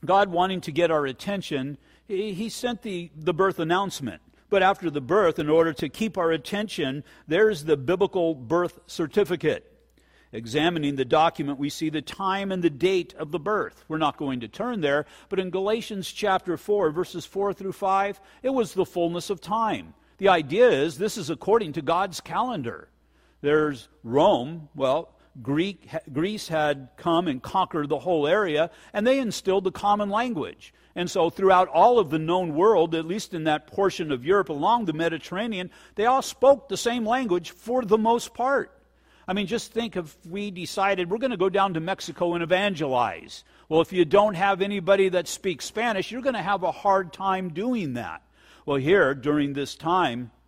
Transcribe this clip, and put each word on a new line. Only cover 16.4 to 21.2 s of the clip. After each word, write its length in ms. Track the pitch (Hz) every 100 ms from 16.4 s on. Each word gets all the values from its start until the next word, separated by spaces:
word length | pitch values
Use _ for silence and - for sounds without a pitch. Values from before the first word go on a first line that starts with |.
| - 165
four, 340 | - 208 170
verses 340 | 151 185 175
four 280 | - 196 202
through 200 | 190 190
five, 480 | - 190 196 202 196 - -
it 80 | 254
was 240 | 269 214
the 120 | 190 180
fullness 440 | 180 170 170 -
of 100 | 185
time. 540 | - 214 220 147 80 - _ _
The 100 | 190
idea 400 | 180 147 170 247
is 280 | 143 151 139
this 200 | 208
is 120 | -